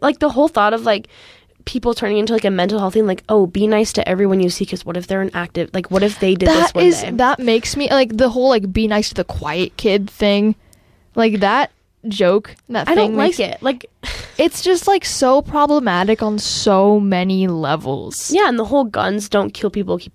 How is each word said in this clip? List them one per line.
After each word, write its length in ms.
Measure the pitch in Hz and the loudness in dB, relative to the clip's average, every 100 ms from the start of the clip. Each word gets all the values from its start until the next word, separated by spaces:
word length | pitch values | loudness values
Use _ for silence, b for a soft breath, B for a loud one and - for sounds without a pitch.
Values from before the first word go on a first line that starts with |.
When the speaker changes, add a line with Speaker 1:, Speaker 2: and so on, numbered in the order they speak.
Speaker 1:
like, 160 | 277 - | -2 0
the 120 | 294 | -2
whole 180 | 240 311 | 2 0
thought 260 | 220 208 | 2 0
of, 100 | 226 | 0
like, 260 | 226 202 - b b b b b - | 0 -2 -4 b b b b b -10
people 280 | 254 240 | -4 -4
turning 240 | 226 208 208 | -2 -2 0
into, 160 | 220 | 0
like, 120 | 233 202 | 0 0
a 40 | |
mental 300 | 185 185 214 | 0 0 0
health 140 | 190 | 0
thing, 120 | 214 214 | 0 0
like, 180 | 180 - | -2 0
"Oh, 160 | 214 180 | 2 2
be 220 | 190 214 | 0 2
nice 260 | 214 220 | 2 0
to 160 | - - | -2 -2
everyone 300 | 185 196 190 | 0 2 2
you 100 | 180 | 0
see, 160 | - 196 | -2 -6
'cause 180 | 180 | -8
what 140 | - 175 | -8 -10
if 80 | 175 | -6
they're 160 | 190 | -4
an 80 | 190 170 | -4 -6
active, 340 | 175 175 165 190 | -6 -6 -6 -6
like, 160 | - | -2
what 100 | 190 | 0
if 180 | 208 208 | 0 0
they 140 | 190 | 0
did 160 | 185 - | 2 2
this 60 | 320 | 4
Speaker 2:
That 180 | 339 - | 2 4
Speaker 1:
one 100 | 349 | 4
Speaker 2:
is, 160 | 330 | 2
Speaker 1:
day?" 80 | - | -2
Speaker 2:
that 260 | 240 247 285 | 0 0 0
makes 400 | 240 226 - 285 | 0 0 -2 -4
me, 100 | 285 | 0
like, 260 | 269 247 220 | 2 2 2
the 120 | 254 | 0
whole, 200 | 247 262 | 2 2
like, 240 | 233 196 | 2 0
"Be 140 | 202 220 | -2 0
nice 220 | 208 220 | 0 -2
to 60 | - | -6
the 80 | |
quiet 540 | 180 - 151 165 185 - | -6 -6 -6 -4 -4 -2
kid" 320 | 220 202 196 | 0 0 -2
thing. 460 | - 208 202 214 - b b b b b | -2 0 2 2 -2 b b b b b
Like, 260 | 240 226 208 | 0 0 2
that 280 | 196 247 285 _ _ _ 226 | 2 2 -2 _ _ _ -10
joke, 480 | 196 185 202 - - - | 0 2 2 -2 -16 -8
that 180 | 214 269 | -6 0
Speaker 1:
I 80 | 349 | 2
don't 120 | 427 | 2
Speaker 2:
thing 80 | 220 | 2
Speaker 1:
like 100 | 311 | 0
Speaker 2:
makes 120 | 349 | 0
Speaker 1:
it. 180 | 185 - | -4 -4
Like, 280 | 254 247 - _ | -6 -6 -12 _
<laughs> 340 | - - - - | -12 -12 -10 -2
Speaker 2:
it's 240 | 320 - | 0 0
just, 260 | 359 359 - | 0 0 2
like, 160 | 392 | 0
so 380 | - - 254 277 | -2 0 2 2
problematic 840 | - 302 294 294 226 175 202 220 | 2 0 2 2 2 0 0 0
on 160 | 214 208 | 0 -4
so 580 | - - 214 190 202 208 | -6 -2 2 4 4 4
many 480 | 202 180 185 190 185 | 2 0 0 0 0
levels. 840 | 165 143 156 131 135 - - - | -2 -2 -2 -4 -8 -8 -10 -2
Speaker 1:
Yeah, 140 | 349 381 | 0 2
and 100 | 240 | 0
the 60 | 214 | 0
whole 200 | 277 233 | 0 0
"guns 420 | - 190 208 208 | -2 -2 -4 -2
don't 260 | 202 202 | -2 -2
kill 160 | - 202 | -4 -4
people, 280 | 208 185 175 | -4 -4 -6
ki-, 140 | - | -8